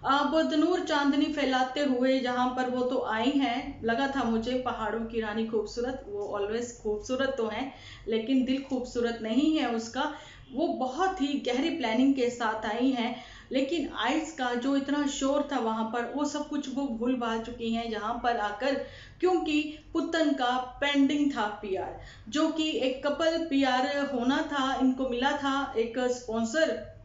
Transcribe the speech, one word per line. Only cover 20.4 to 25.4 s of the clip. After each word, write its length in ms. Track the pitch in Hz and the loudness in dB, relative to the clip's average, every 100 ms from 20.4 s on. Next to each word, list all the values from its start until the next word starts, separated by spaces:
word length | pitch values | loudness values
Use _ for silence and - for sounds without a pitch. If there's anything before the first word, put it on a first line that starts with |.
| 247 254 254 - | 2 0 -4 -2
pending 500 | 285 285 277 294 285 | 0 4 4 4 2
था 120 | 240 214 214 | 2 -2 -2
पीआर, 380 | 208 185 - - - - - | -4 -4 -4 -10 -14 -16 -4
जो 200 | 285 320 | 0 2
कि 200 | 320 311 302 | 2 0 0
एक 280 | 262 262 294 | 0 0 -2
couple 400 | 294 320 330 330 | 2 2 2 0
पीआर 360 | 277 269 247 277 285 277 | 2 4 2 2 0 -2
होना 280 | 247 247 302 - | 0 2 2 0
था, 220 | 285 262 247 | 0 0 2
इनको 280 | 262 254 254 | 2 2 -2
मिला 240 | 240 269 | 0 0
था 420 | 294 | 0